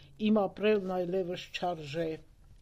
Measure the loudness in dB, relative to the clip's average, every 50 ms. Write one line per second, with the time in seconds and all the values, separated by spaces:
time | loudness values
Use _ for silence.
0 | -20 -20 -8 -2 2 4 4 4 4 2 0 0 2 2 4 2 2 0 -2 -2
1 | 0 0 0 0 0 -2 -4 -8 -10 -10 -8 -4 -2 -2 -2 -4 -8 -6 -4 -4
2 | -2 -2 -4 -6 -10 -18 -20 -20 -20 -20 -20 -20